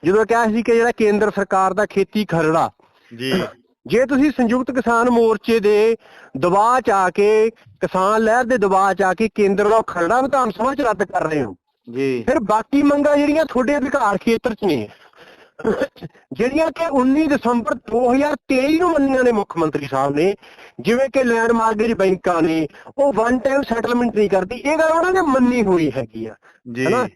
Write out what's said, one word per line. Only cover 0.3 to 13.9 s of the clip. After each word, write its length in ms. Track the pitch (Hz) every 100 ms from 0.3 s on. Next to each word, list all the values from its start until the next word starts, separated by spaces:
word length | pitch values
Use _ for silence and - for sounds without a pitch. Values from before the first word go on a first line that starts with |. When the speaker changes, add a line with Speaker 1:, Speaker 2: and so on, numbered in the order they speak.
| 233 233
Speaker 1:
ਸੀ 160 | 214
ਕਿ 120 | 233
ਜਿਹੜਾ 160 | 233 233
ਕੇਂਦਰ 380 | 233 214 208 214
ਸਰਕਾਰ 440 | 202 196 190 190
ਦਾ 120 | 185 208
ਖੇਤੀ 380 | - 190 214
ਖਰੜਾ, 460 | 208 165 160 160 123 - _ _ _ 117
Speaker 2:
ਜੀ। 240 | 127 190 - - _ _ -
Speaker 1:
ਜੇ 200 | 185 254
ਤੁਸੀਂ 240 | 269 294
ਸੰਯੁਕਤ 400 | 262 240 247 254
ਕਿਸਾਨ 400 | 262 233 233 240
ਮੋਰਚੇ 500 | 233 226 214 - 226
ਦੇ 360 | 202 208 220 226 _ - - -
ਦਬਾਅ 440 | 170 190 220 254
'ਚ 100 | 240
ਆ 200 | 196 185
ਕੇ, 400 | 180 202 220 220 220 - _
ਕਿਸਾਨ 400 | 165 185 190 220
ਲਹਿਰ 240 | 226 233
ਦੇ 140 | 254 247
ਦਬਾਅ 360 | 196 190 196
'ਚ 80 | 190
ਆ 120 | 190
ਕੇ 140 | 180 220
ਕੇਂਦਰ 340 | - 202 196 208
ਦਾ 80 | 220
ਉਹ 60 |
ਖਰੜਾ 380 | 220 175 170 233
ਵਿਧਾਨ 300 | 269 277 247
ਸਭਾ 240 | 190 233
'ਚ 60 | 262
ਰੱਦ 240 | 262 208
ਕਰ 180 | 196 180
ਰਹੇ 220 | 160 151
ਹੋ, 120 | 120 92 _ _ -
Speaker 2:
ਜੀ। 300 | 120 139 127 113
Speaker 1:
ਫਿਰ 140 | 294
ਬਾਕੀ 420 | 202 214 220 277
ਮੰਗਾਂ 340 | 285 285 294 294
ਜਿਹੜੀਆਂ 280 | 294 294
ਤੁਹਾਡੇ 320 | 311 240 240 294
ਅਧਿਕਾਰ 420 | 269